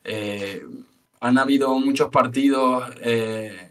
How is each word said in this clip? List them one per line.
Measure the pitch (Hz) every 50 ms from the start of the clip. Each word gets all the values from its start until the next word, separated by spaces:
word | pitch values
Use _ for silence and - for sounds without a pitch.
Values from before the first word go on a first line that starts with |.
| -
Eh, | - 110 107 104 104 104 101 98 98 98 - - - - - - _ _ _ _ _ _ -
han | 123 120 127 131
habido | 135 139 143 135 135 131 131 131
muchos | 135 139 139 139 147 143
partidos, | - 139 123 123 120 135 139 139 135 131 131 127 127 123 123 123 - -
eh, | - 117 117 113 113 110 110 110 110 110 98 90 92 -